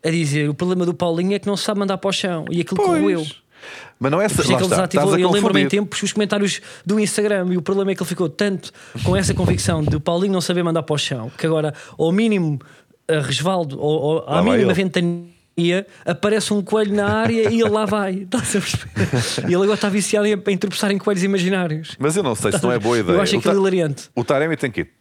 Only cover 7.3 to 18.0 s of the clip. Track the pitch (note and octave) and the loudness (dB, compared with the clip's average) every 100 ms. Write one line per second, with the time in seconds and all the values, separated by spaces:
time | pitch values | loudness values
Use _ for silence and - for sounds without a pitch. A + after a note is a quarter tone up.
7.3 | G3+ F3+ F3+ D#3 G3 G3 F#3+ F3+ F3+ E3+ | 0 0 -2 0 0 0 -2 -4 -2 -4
8.3 | - G#3 F#3+ - - - B2 - F#3+ F#3+ | 0 -2 -2 -8 -20 -16 -4 0 2 2
9.3 | - F3+ F3+ - E3 D3+ D#3+ D3 E3+ G3 | 0 0 0 0 0 0 0 0 0 0
10.3 | F#3+ F3 F3+ E3+ E3 D#3+ D3 - C3 A2+ | 0 0 0 0 0 -2 -4 -2 -6 -8
11.3 | - E3 D#3+ D3+ D3 - - D#3+ F#3 A3+ | -4 -2 0 -2 -6 -16 -2 0 2 2
12.3 | G#3 E3 C#3+ - - _ _ - D#3+ C3 | 2 0 -2 -8 -20 _ _ -2 -2 0
13.3 | C3 D#3+ F#3+ D#3+ C3+ D3 D3+ C#3 D#3+ - | -2 0 0 -2 -4 -2 0 0 -2 0
14.3 | D#3 F#3+ B3 G#3 D#3+ F#3+ F3+ F3 E3+ E3+ | 2 4 4 2 2 0 0 0 -2 -8
15.3 | _ _ - E3+ F3+ G3 - - F3 G#3 | _ _ -2 0 0 -4 -10 -6 -2 0
16.3 | G#3+ - G#3 F3+ G#3+ G#3+ G#3 G3+ G#3+ A3+ | 0 0 -2 0 0 2 0 0 0 0
17.3 | A3+ G#3+ A3+ A3 G#3 G#3+ G#3+ | 2 2 2 2 2 0 0